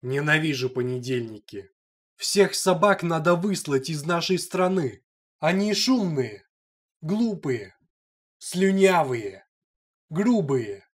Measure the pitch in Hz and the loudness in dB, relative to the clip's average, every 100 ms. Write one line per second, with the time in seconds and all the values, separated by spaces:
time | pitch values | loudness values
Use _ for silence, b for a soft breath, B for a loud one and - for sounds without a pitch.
0 | 127 139 151 156 156 135 127 127 123 127 | -4 -4 2 2 2 -2 -4 -2 -4 -4
1 | 123 127 113 107 - 101 98 _ _ _ | -4 -4 -4 -12 -14 -16 -16 _ _ _
2 | _ _ - 196 190 - - 175 208 190 | _ _ -4 2 2 2 0 4 4 2
3 | 175 165 156 175 196 190 - 139 135 156 | 0 0 2 2 2 -4 0 -2 -2 -8
4 | 143 170 165 185 - 180 185 190 139 - | -2 -2 0 -2 -2 0 0 2 -2 -6
5 | _ _ _ _ 156 185 208 208 - 254 | _ _ _ _ 0 0 0 0 2 2
6 | 196 151 120 104 _ _ _ _ _ _ | 0 -2 -4 -6 _ _ _ _ _ _
7 | 156 208 233 196 147 123 95 _ _ _ | -4 0 0 -2 -4 -4 -6 _ _ _
8 | _ _ _ _ - 175 196 190 190 180 | _ _ _ _ -10 0 2 6 4 4
9 | 143 120 104 95 _ _ _ _ _ _ | 2 -2 -6 -12 _ _ _ _ _ _
10 | _ 160 208 233 151 135 110 98 _ | _ -2 2 2 2 -2 -2 -10 _